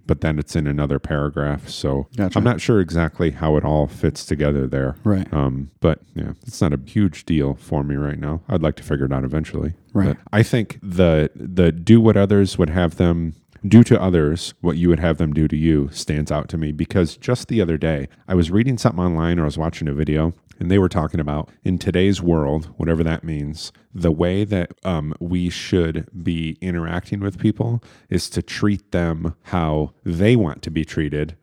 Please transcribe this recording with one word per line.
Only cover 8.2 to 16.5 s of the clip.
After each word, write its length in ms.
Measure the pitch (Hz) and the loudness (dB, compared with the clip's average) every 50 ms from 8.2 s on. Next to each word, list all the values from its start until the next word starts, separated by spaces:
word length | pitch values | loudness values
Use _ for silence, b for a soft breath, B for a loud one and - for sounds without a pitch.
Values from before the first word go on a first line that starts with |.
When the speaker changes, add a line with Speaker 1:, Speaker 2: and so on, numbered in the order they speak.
| 76 73 78 85 - - | -6 -6 -6 -6 -4 -4
Speaker 1:
I'd 140 | 95 87 78 | -2 0 0
like 120 | 78 - - | -2 -2 -4
to 60 | - | -6
figure 220 | - 76 67 67 | -4 -2 -2 -2
it 80 | 67 69 | -2 -2
out 100 | 67 67 | -2 -2
eventually. 500 | 65 69 80 78 - - 76 76 76 85 - _ _ - | -2 -4 -4 -4 -6 -6 -6 -6 -6 -6 -10 _ _ -2
Speaker 2:
Right. 140 | 101 95 92 | 0 0 0
Speaker 1:
But 80 | - - - - 101 | -2 -4 -6 -2 2
I 80 | 104 113 | 2 2
think 360 | - - 120 104 - - - | 2 2 -2 -2 -4 -8 -12
the, 480 | - 98 87 92 92 85 80 78 78 - - | -12 -4 2 4 4 4 4 4 2 0 -2
the 360 | - 58 80 92 92 87 82 | -8 -12 -4 0 2 4 4
"do 300 | 78 85 85 107 113 117 | 2 2 6 6 8 8
what 160 | 110 113 104 101 | 8 6 6 4
others 400 | 98 95 104 101 98 92 - - | 4 4 4 4 2 2 2 0
would 120 | 90 80 | 0 2
have 240 | 82 90 87 82 - - | 2 2 0 0 2 2
them, 380 | 90 87 85 85 85 80 78 - _ _ _ - - 98 | 2 2 2 2 -2 -4 -6 -10 _ _ _ -10 2 8
do 160 | 98 113 117 | 10 10 10
to 180 | - 117 - | 10 6 4
others 520 | - 95 90 82 76 73 80 90 - - - _ | 4 4 4 4 4 2 0 -2 -4 -10 -10 _
what 160 | - 87 73 82 | -2 -2 0 2
you 120 | 87 87 | 4 4
would 100 | 85 76 | 4 4
have 180 | 85 85 78 73 | 2 0 0 0
them 120 | 85 76 73 | 0 0 2
do 140 | 78 78 73 | 2 0 2
to 80 | 73 76 | 0 2
you" 320 | 80 82 80 73 69 71 | 2 2 4 2 2 -2
stands 400 | - - - - 78 73 73 - | -4 -8 -6 -4 -2 -2 -2 -2
out 180 | 76 76 - | -2 -4 -4
to 80 | - | -4